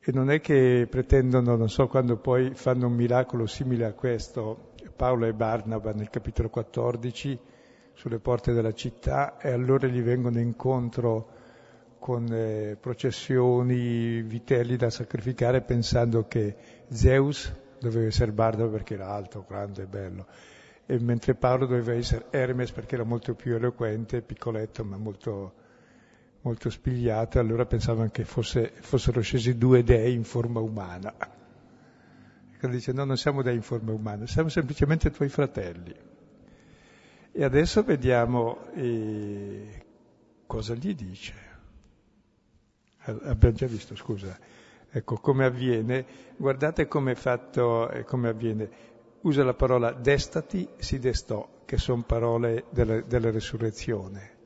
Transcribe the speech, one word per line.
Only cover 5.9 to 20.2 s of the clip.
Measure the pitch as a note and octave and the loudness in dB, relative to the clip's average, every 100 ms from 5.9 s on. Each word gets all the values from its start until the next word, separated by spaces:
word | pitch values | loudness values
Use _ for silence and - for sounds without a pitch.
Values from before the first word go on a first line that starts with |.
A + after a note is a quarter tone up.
nel | G#2+ G#2+ | -6 -6
capitolo | - A#2 - A2+ | -6 -6 -4 -4
quattordici, | - A2 - A#2+ A#2+ A#2+ A#2+ C#3 B2+ - - - - - | -4 -6 -2 -2 -2 -6 -6 -6 -8 -10 -20 -20 -20 -20
sulle | - - A#2 | -12 -8 -6
porte | - A#2+ - | 0 0 2
della | A#2 A2 | 2 0
città, | G#2+ B2+ - - C#3 C#3+ - | -2 -8 -6 -2 0 -2 -4
e | D3 | -4
allora | A#2+ B2+ C3+ C3+ | -2 2 2 2
gli | B2 | 0
vengono | A#2 B2+ B2 A#2 | 0 2 0 0
incontro | A#2 A#2 B2+ C3 A#2+ A#2+ A#2 A2 A2 - - - - - - - | -2 -2 0 0 -2 -2 0 0 -4 -18 -20 -20 -20 -20 -20 -16
con, | - B2 A#2 | -4 -2 -2
eh, | A2+ A2+ G#2+ G#2+ G#2 | -2 -2 -2 -6 -8
processioni, | - A#2+ C3+ A#2 - C3 B2 B2 B2 B2 A#2+ A#2 A#2 A#2 | -8 -4 -4 -4 0 4 6 4 4 2 0 0 0 -2
vitelli | A2 A#2 - C3 A#2+ B2 | -4 -8 0 2 2 0
da | A#2 | 0
sacrificare, | - A#2+ A#2+ G#2+ B2+ A#2+ B2+ | -2 -6 -6 -4 0 2 2
pensando | - A#2+ A2+ B2 A#2 A#2 A2 | 2 0 2 2 4 2 0
che | A#2 G#2 G#2 - - - | -2 -2 -4 -18 -20 -12
Zeus | A#2 B2 C3 C#3 C#3+ - - - - | 4 6 6 4 0 -8 -10 -14 -8
doveva | A#2+ A2+ A2+ | -4 0 0
essere | G#2 A#2+ | 2 0
Barnaba | G#2 A2+ G#2+ A#2 | 2 2 2 -2
perché | G#2+ G2 G#2 | -2 -6 -8
era | F#2+ | -6
alto, | G2+ F#2+ G#2+ F#2+ | -8 -8 -14 -12
grande, | G2 G2+ G2 F#2+ | -10 -8 -10 -10
bello, | G2+ F#2+ F#2 | -8 -10 -10